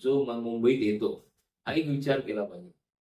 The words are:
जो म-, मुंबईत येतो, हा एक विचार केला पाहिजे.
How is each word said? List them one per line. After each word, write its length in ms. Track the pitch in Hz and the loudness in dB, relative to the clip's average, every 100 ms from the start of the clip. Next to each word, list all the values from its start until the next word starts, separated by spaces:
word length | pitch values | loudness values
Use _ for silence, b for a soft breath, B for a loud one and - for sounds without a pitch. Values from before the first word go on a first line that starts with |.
जो 200 | 127 139 | 0 2
म-, 160 | 123 117 | 2 -2
मुंबईत 380 | 117 113 117 131 | -4 2 4 4
येतो, 460 | 107 104 101 - - _ _ _ - | 2 0 -2 -4 -14 _ _ _ -4
हा 80 | |
एक 120 | 151 147 | -2 0
विचार 340 | 139 139 131 | 0 0 -2
केला 240 | 110 107 | -2 -4
पाहिजे. 260 | 101 - 90 _ _ _ | -6 -8 -20 _ _ _